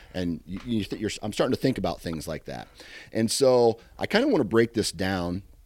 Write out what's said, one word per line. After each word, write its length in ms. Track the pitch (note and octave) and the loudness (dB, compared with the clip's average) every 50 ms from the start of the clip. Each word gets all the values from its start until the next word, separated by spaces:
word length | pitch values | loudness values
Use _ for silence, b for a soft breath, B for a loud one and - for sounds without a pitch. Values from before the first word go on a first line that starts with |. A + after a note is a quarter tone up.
| B B - | B B -8
And 280 | F2 F2+ F2 E2+ - - | -6 -4 -4 -4 -6 -8
you, 140 | - F#2 F#2+ - | -12 -12 -10 -6
you 180 | B2 A#2 A2 G2 | -4 -4 -4 -2
th-, 160 | - - F2+ | -4 -6 -6
you're, 100 | G#2 G2+ - - - | -4 -6 -6 -6 -8
I'm 100 | G#2+ G2+ | -6 -2
starting 220 | - F3 C3+ B2+ | -2 0 0 0
to 60 | - | 0
think 180 | - C3+ A#2+ - | 0 -2 0 0
about 220 | F#2+ F2+ D#2+ - | -2 -4 -4 -6
things 260 | - F2+ E2 D#2+ C#2+ | -8 -8 -8 -8 -8
like 200 | D#2+ D#2 D2 - | -8 -10 -10 -10
that. 200 | - C2+ A#1+ A1 - B B B B B B B B - | -12 -14 -14 -14 -16 B B B B B B B B -2
And 180 | G#2+ A2+ A2 | -2 -2 0
so 480 | - - C3+ C3 B2+ B2 A#2+ A#2 A2 b b b b b | 2 2 4 6 6 6 6 4 4 b b b b b
I 80 | - | -4
kinda 200 | - - G#3 B3+ | 0 2 2 4
wanna 180 | D#4 B3+ F3 B2+ | 4 2 2 2
break 300 | F#2+ A2 A2+ A#2 A2+ - | 4 4 4 4 4 2
this 160 | A2 F#2+ - | 0 -2 -2
down, 540 | - E2+ F#2+ F#2+ G2 F#2 F2 F2 F2 F#2+ G2+ - - - - | -4 -2 -2 -2 -2 -2 -2 -4 -4 -6 -8 -12 -20 -20 -20